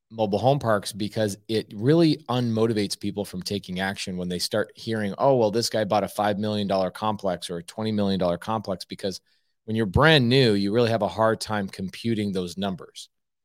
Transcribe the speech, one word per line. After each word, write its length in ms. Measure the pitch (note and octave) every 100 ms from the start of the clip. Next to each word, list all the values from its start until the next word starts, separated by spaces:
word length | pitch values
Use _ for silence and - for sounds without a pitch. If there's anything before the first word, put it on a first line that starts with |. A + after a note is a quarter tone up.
| _
mobile 280 | A2+ G#2+ G2
home 200 | A#2+ C#3+
parks 340 | A#2+ G#2 -
because 440 | G2 G#2 A2+ G#2+ F#2+ -
it 240 | A2 -
really 440 | G2+ A#2+ E3 E3 C#3+ -
unmotivates 720 | B2 A#2+ A2 A2+ G#2+ G2 -
people 260 | G2+ G2
from 180 | G2 F#2
taking 380 | F2+ G2+ - F2+
action 360 | F#2+ G2 - F2+
when 120 | F2+
they 100 | F2+
start 320 | - A2 -
hearing, 400 | - A#2 A2+ G#2 F#2
"Oh, 180 | C3+ C3
well, 140 | A2
this 200 | A2 A2+
guy 140 | A2+
bought 200 | G2+ G#2
a 40 | F#2+
five 300 | - G#2 G2
million 300 | G#2+ G#2 G2+
dollar 220 | G2 F#2
complex 580 | - G#2+ G#2 G2 E2+ -
or 80 | E2+
a 40 |
twenty 300 | E2+ - A2
million 280 | G#2+ G2+ F#2+
dollar 160 | F2+ E2+
complex," 480 | - A2 F#2+ F#2
because 360 | - F#2 G2+ F2+ _ _ _ _
when 100 | -
you're 120 | A2 G#2+
brand 420 | E2+ D3+ D#3 A#2
new, 240 | C3+ B2
you 200 | G2+ G2
really 180 | A2 A#2
have 120 | A2+
a 60 | G2
hard 320 | G#2+ A2 A2
time 260 | - G#2+ G2
computing 640 | - F#2+ - A#2 G#2+ G#2
those 260 | F#2+ F2 E2+
numbers. 500 | G2 F2 C#2+ - - _ _ _